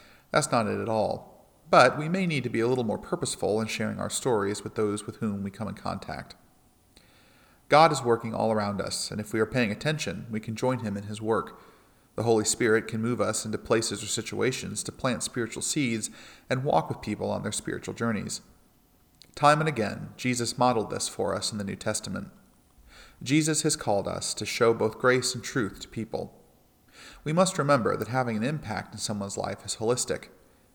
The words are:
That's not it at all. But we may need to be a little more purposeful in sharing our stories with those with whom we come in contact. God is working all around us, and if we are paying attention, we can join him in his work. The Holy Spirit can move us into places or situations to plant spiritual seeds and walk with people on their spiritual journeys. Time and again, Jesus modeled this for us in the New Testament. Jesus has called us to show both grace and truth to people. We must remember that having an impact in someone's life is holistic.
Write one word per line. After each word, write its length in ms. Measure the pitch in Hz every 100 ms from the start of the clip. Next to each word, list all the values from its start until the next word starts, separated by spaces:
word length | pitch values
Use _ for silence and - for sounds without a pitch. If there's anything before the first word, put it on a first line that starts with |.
| - - _
That's 220 | - -
not 160 | 123 104
it 120 | 101
at 80 | 101
all. 600 | 110 95 110 - - _ _ -
But 260 | 180 127 131
we 100 | 156
may 200 | 185 180
need 160 | 147
to 60 | 117
be 80 | 113
a 80 | 117
little 160 | 127
more 160 | 113 101
purposeful 600 | - - - - 95 107
in 60 | 110
sharing 340 | - 107 98
our 120 | 98
stories 520 | - 139 110 98 104
with 120 | 110 -
those 320 | 107 104 -
with 80 | -
whom 260 | 110 101
we 80 | 98
come 180 | - 110
in 60 |
contact. 600 | - - - - - - - _ _ _ _ _ _ _ _ _ _ _ _ -
God 220 | 143 160
is 120 | 139
working 320 | 120 117 113 110
all 160 | 110
around 280 | 107 101 98
us, 300 | - - -
and 100 | 104
if 140 | 104
we 60 | 113
are 80 | 110
paying 240 | 127 110
attention, 560 | 101 147 151 101 90 113
we 100 | 110
can 160 | 113 110
join 260 | 127 127
him 140 | 107 101
in 100 | 101
his 180 | 107
work. 360 | 110 107 - - - - _ _ _ -
The 60 |
Holy 200 | 113 110
Spirit 460 | 107 - 120 110 104
can 120 | 113
move 200 | 113 117
us 240 | 101 110 110
into 120 | 107
places 460 | - 113 113 101
or 40 | 107
situations 760 | - 110 104 117 127 95 107
to 80 | -
plant 320 | - 131 117
spiritual 380 | - 127 113 -
seeds 480 | - 156 127 113 - - - - -
and 160 | 131 139
walk 240 | 156 -
with 120 | -
people 300 | - 104 101
on 100 | 98
their 120 | 104
spiritual 400 | - - - -
journeys. 480 | 101 117 104 - - - - _ _ _ _ _ _ -
Time 280 | - 147 151
and 80 | 156
again, 400 | 123 101 - - -
Jesus 400 | 127 120 113 -
modeled 320 | 123 113 101
this 180 | - -
for 260 | - 95
us 200 | 95 -
in 40 | 107
the 60 |
New 140 | 98 95
Testament. 500 | 110 107 - 95 98 - _ _ _ _ - - - -
Jesus 380 | 117 151 156 151
has 160 | 156 -
called 320 | - 101 90
us 240 | 87 -
to 120 | - -
show 280 | - 117
both 260 | 113 110 107
grace 340 | 127 127 123
and 80 | 123
truth 380 | - 135 98 -
to 80 | -
people. 500 | - 107 - - - - _ _ _ _ - - -
We 80 | 147
must 260 | 160 180 -
remember 380 | 143 139 104 98
that 140 | 104
having 260 | 131 123 107
an 80 |
impact 500 | 123 156 113 98 -
in 60 | 107
someone's 380 | - 104 101 101
life 280 | 98 104 -
is 120 | -
holistic. 480 | 113 123 - 78 - - _ _ _